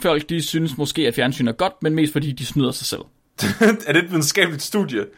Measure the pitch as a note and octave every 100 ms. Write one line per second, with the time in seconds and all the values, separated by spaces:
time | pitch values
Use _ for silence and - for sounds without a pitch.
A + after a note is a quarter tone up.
0 | F3 D3+ D3+ E3 D3 D#3+ D#3+ C3+ C#3+ E3
1 | B2+ A2+ B2 - A#2 A2+ F#3 - D#3+ D#3+
2 | D3+ D3+ D3 C3+ C3 D3 B2+ - - -
3 | - _ _ - G3 - A3+ A3 D3+ D#3
4 | F3 E3 D3 G3+ F3 C#3+ - G#3 E3 A2+
5 | -